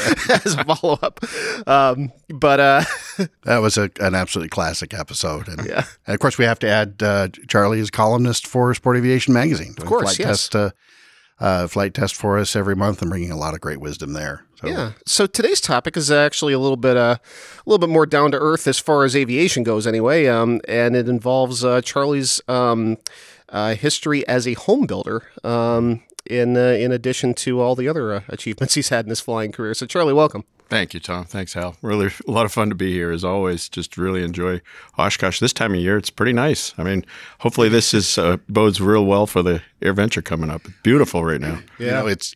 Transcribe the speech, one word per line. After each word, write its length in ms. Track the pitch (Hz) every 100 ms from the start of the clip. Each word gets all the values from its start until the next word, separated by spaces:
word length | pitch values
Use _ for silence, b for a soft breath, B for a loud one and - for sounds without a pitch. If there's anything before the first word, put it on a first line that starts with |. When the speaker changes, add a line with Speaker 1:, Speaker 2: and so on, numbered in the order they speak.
| -
Speaker 1:
<laughs> 220 | - -
as 260 | 233 208 147
a 80 |
follow-up. 560 | 143 156 170 143 - - 226 B B B 208
Um, 460 | 139 135 127 135 - -
but, 320 | 147 147 139
uh, 220 | 139 139 156
<laughs> 40 | B B B 180 _
Speaker 2:
That 160 | - 117
was 180 | 107 107
a, 120 | 101 -
an 120 | 95
absolutely 360 | 92 92 95 78
classic 440 | - 80 80 -
episode. 540 | 101 76 - 87 76 -
And, 180 | 82 -
Speaker 1:
Yeah. 200 | - - - -
Speaker 2:
and 80 |
of 60 | 101
course, 180 | 139 -
we 60 |
have 160 | 117 113
to 80 | 110
add, 340 | 107 104 98
uh, 280 | 107 101 95 - -
Charlie 320 | 107 101 110
is 100 | 107
columnist 560 | - 110 120 123 113 -
for 280 | 127 123
Sport 240 | 120 127 123
Aviation 360 | 123 127 -
Magazine. 400 | 120 156 107 95 -
Speaker 1:
Of 80 | 170
course, 320 | 233 - 190
Speaker 2:
Flight 20 |
Speaker 1:
yes. 300 | - 101 -
Speaker 2:
test, 60 | 107
uh, 140 | 101 - b b b b b b
uh, 280 | 95 90 87
flight 260 | 101 101
test 220 | - 98 -
for 220 | 104 101
us 180 | 98 107
every 200 | 98 95
month 260 | 101 92
and 80 | 87
bringing 220 | 87 87
a 60 | 78
lot 160 | 78
of 80 | 78
great 180 | 110 139
wisdom 340 | 101 - -
there. 320 | 151 - - _ _
So. 120 | -
Speaker 1:
Yeah. 240 | - 113 - -
So 220 | - 196
today's 340 | - 233 392
topic 340 | - 131 170 175
is 160 | 143
actually 400 | 147 147 - 147
a 80 | 135
little 160 | 135 131
bit, 200 | 127 123
uh, 200 | 120 120
a 500 | - - - - -
little 160 | 208 170
bit 60 |
more 140 | 160 151
down 260 | 147 147
to 60 | 143
earth 300 | 151 160 143
as 120 | 127
far 260 | - 147 135
as 100 | 139
aviation 480 | 123 127 180 131
goes, 240 | 117 107 113
anyway. 400 | 110 117 135 135
Um, 320 | 117 117 117 -
and 280 | 117 120 123
it 120 | 120
involves, 560 | 123 120 131 127 120
uh, 180 | 123 123
Charlie's, 600 | 123 143 143 143 127 - -
um, 480 | 127 123 117 110 110 - B B B B
uh, 280 | 104 107 107
history 520 | 151 - 156 143 -
as 180 | 127 123
a 80 |
home 320 | 117 - 254 175
builder, 360 | 98 - 113 - -
um, 600 | - 117 117 117 120 117 - - -
in, 320 | 123 120 123
uh, 140 | 127
in 200 | 113 123
addition 420 | 123 127 127 127 120
to 260 | - 123
all 140 | 123 127
the 120 | 127
other, 260 | 160 113
uh, 80 | 98 -
achievements 460 | - 117 107 131
he's 160 | 151 135
had 160 | 120 107
in 40 |
his 120 | 110
flying 300 | - 113 110
career. 220 | - 110
So, 120 | 113 123
Charlie, 280 | 175 156
welcome. 300 | 143 151 101 - _ -
Speaker 3:
Thank 280 | 107 85 82
you, 40 |
Tom. 260 | - 90 87
Thanks, 280 | 101 92
Hal. 240 | 90 87 87
Really 260 | - 104 98 - -
a 40 |
lot 160 | 110 110
of 40 |
fun 180 | 120 107
to 60 | 90
be 160 | 95
here, 200 | 90 85
as 120 | 85
always. 460 | 92 98 92 87 -
Just 300 | - 85 -
really 240 | 92 92
enjoy 380 | 85 87 90 90 - B B -
Oshkosh. 420 | 98 - 95 -
This 140 | 117
time 220 | - 113 92
of 40 |
year, 160 | 90 104
it's 140 | -
pretty 240 | - 117
nice. 400 | 120 147 127 - -
I 40 |
mean, 220 | 87 95 - B B B
hopefully 280 | 117 - 110
this 240 | 113 -
is, 240 | 110 92 -
uh, 200 | 85 90 -
bodes 320 | 104 107 95
real 240 | 98 107 98
well 220 | 101 104
for 160 | 92
the 180 | 90 85 - -
AirVenture 420 | 92 98 110 - -
coming 240 | 82 80
up. 160 | 78 -
It's 80 | -
beautiful 420 | 110 143 143 87
right 160 | 82 73
now. 200 | 76 85 - -
Speaker 2:
You 80 | 120
Speaker 1:
Yeah. 60 |
Speaker 2:
know, 160 | 131 110
it's, 260 | 95 -